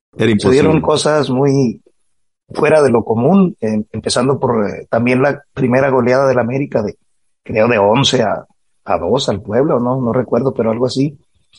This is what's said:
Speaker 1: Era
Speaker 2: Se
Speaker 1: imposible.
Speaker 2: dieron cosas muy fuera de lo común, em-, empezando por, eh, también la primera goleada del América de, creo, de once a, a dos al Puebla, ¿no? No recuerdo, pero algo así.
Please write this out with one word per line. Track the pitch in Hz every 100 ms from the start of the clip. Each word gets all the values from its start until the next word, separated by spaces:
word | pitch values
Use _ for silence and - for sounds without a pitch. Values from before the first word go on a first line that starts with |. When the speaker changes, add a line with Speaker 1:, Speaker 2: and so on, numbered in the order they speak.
| _ -
Speaker 1:
Era | 110
Speaker 2:
Se |
Speaker 1:
imposible. | 107 131
Speaker 2:
dieron | 131 156 160
cosas | - 151 151 151 135
muy | 127 143 139 123 113 _ _ _ _ _ _ _
fuera | - 151 156
de | 139
lo | 117 101
común, | 113 131 196 180 -
em-, | 110 107 -
empezando | 110 107 123 131 131
por, | 127 117 101
eh, | - -
también | 117 120 127
la | 143 139 -
primera | - 127 127 139
goleada | 131 123 127 135
del | 127
América | 113 135 143 120
de, | 185 - _ _ _ _
creo, | - 110 113
de | 113
once | 101 120 135 120
a, | 104 85 - _ _ _
a | - 87
dos | 85 127 131
al | 101
Puebla, | 101 113 156 143
¿no? | 120 131
No | 117
recuerdo, | 123 - 117 131
pero | 120 110
algo | 113 127
así. | 131 147 - _ _ _